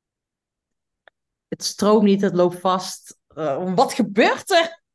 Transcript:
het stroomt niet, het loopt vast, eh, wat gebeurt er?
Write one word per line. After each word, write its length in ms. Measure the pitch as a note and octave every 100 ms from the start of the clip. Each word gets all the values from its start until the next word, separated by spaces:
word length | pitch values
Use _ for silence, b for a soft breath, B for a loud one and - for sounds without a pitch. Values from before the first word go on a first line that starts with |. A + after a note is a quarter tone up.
| _ _ _ _ _ _ _ _ _ _ _ _ _ _ _
het 160 | -
stroomt 380 | - - G3+ A3
niet, 180 | G3+ G3
het 140 | G3+
loopt 240 | F3 F3+ F3+
vast, 600 | F#3 F#3 - - - - _
eh, 480 | D3 D3+ C#3 F#3
wat 180 | F3+ -
gebeurt 580 | - G#3 G3+ F4 C5+ -
er? 300 | F4 E4 - _